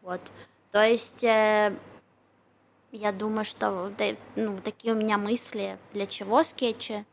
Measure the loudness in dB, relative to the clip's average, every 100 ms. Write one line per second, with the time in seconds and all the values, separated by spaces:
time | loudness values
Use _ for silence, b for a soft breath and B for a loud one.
0 | -6 -8 -8 B B _ _ 4 6 4
1 | 0 -2 2 4 4 4 2 0 -12 -20
2 | _ _ _ _ _ _ _ _ _ -4
3 | -2 0 -2 -2 -4 -2 -2 -2 -6 -2
4 | -2 -2 -8 -4 -4 -4 -8 -6 -2 0
5 | 2 2 2 -2 -2 -6 -6 -8 -12 -6
6 | -6 -6 2 2 2 0 -2 -2 -6 -8
7 | -10